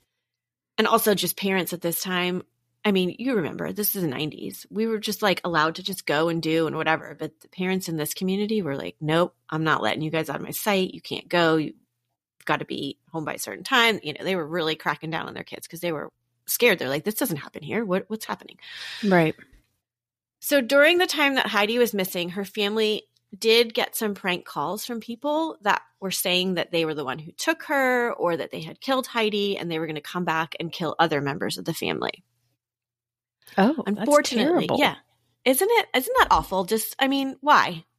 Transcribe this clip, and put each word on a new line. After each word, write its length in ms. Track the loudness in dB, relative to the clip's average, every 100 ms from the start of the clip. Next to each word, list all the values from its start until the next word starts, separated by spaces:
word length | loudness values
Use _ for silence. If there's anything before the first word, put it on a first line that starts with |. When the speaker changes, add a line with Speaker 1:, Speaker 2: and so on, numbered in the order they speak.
| _ _ _ _ _ _ _ 0
Speaker 1:
And 80 | 2
also 280 | 4 4
just 220 | 2 0 -2
parents 360 | -2 0 -2
at 80 | -4
this 220 | -4 -4
time 400 | -2 -2 0 -2 -6 _ _ _ 2
I 60 |
mean, 240 | 2 2 -2
you 180 | -2 0
remember, 360 | -2 -4 -6
this 240 | -4 -4 -2
is 60 |
the 60 | -2
nineties. 580 | -2 -6 -6 -12 -12 -10
We 160 | -4 -2
were 120 | -2
just, 240 | -4 0
like, 180 | 2 2
allowed 340 | 0 2 2 0
to 60 |
just 220 | -8 -8
go 240 | -2 2 2
and 140 | 0
do 240 | 0 2 2
and 100 | 0
whatever. 400 | 0 0 -2 -10
But 220 | -12 _
the 80 | -18
parents 400 | -6 -2 -2 -2
in 80 | -4
this 160 | -4
community 480 | -2 -2 0 0 0
were 160 | -2 -4
like, 200 | -6 -6
"Nope, 340 | 2 4 2 _ -8
I'm 160 | -2
not 180 | 2 2
letting 200 | 2 -2
you 80 | -2
guys 180 | -2 -4
out 80 | -6
of 60 |
my 80 | -8
sight. 420 | -6 0 0 0
You 80 | -4
can't 280 | -10 -10 -2
go. 280 | 2 4 4
You've 180 | 0 -8 _ _ _ _ _ _
gotta 220 | -4 -4 -4
be 320 | -8 -8 -10 _
home 140 | -10
by 100 | -8
a 40 | -8
certain 260 | -10 -10
time." 360 | 0 4 4 2
You 100 | -4
know, 100 | -6
they 140 | -4 -2
were 100 | -2
really 300 | -2 -2 -2
cracking 320 | -4 -4 -4
down 160 | -6 -8
on 60 |
their 100 | -10
kids 220 | -12 -14 -14
'cause 140 | -8
they 120 | -6
were 180 | -6 -8 _ _ _ -6
scared. 320 | 2 4 4
They're 120 | 0
like, 140 | -2
"This 100 | -2
doesn't 240 | -4 -2 -4
happen 240 | -8 -14
here. 220 | -6 -4 -2
What, 180 | -4 -4
what's 180 | -10 -8
happening?" 320 | -10 -10 -20 -18 -16 -14 -4
Speaker 2:
Right. 320 | 4 4 4 0 -12 -20 _ _ _ _ _ _ _ _
Speaker 1:
So 200 | 2 2
during 380 | 4 6 6 6
the 80 | 2
time 300 | 2 2 2
that 100 | 2
Heidi 320 | 2 2 4
was 160 | 2
missing, 340 | 2 -2 -2 -4
her 140 | -6
family 600 | -8 -2 0 2 0 0 -6 _ -20 -2
did 360 | 4 6 4
get 240 | 2 -2 -2
some 180 | -4
prank 300 | -2 -2 -4
calls 400 | -4 -4 -4 -4
from 160 | -6 -8
people 560 | -8 -6 -2 0 -2 -4
that 180 | 0 0 -2 -10
were 100 | -6
saying 440 | -4 0 0 2
that 160 | -2 -2
they 140 | 0
were 80 | 0
the 100 | -2
one 140 | -4 -6
who 140 | -10
took 300 | -6 -4 -2
her 480 | 0 0 2 2 0
or 240 | 0 -2 -2
that 140 | -4
they 100 | -8
had 180 | -12 -10
killed 240 | -4 -2 -2
Heidi 500 | -2 0 0 -2 -2
and 140 | -4
they 80 | -4
were 80 | -4
gonna 160 | -6
come 240 | -6 -6 -2
back 280 | 0 -2 -6
and 100 | -8
kill 240 | -4 -4 2
other 240 | 2 2
members 340 | 0 -2 -4 -4
of 80 |
the 80 | -6
family. 500 | -4 -2 -2 -4 -6 _ _ _ _ _ _ _ _ _ _ _ _ -6 2
Speaker 2:
Oh, 180 | 4 2
that's 220 | -2 -2
Speaker 1:
Unfortunately, 680 | 4 4 4 2 2 2 2
Speaker 2:
terrible. 120 | 2
Speaker 1:
yeah. 180 | 2 0 _ _ _ _
Isn't 240 | 0 2 4
it? 160 | 4 2
Isn't 220 | -2 2 4
that 100 | 6
awful? 340 | 4 2 -2
Just, 320 | 0 -2 -2 -2
I 100 | 0
mean, 280 | 2 -2 -2
why? 440 | 4 6 4 -2 -12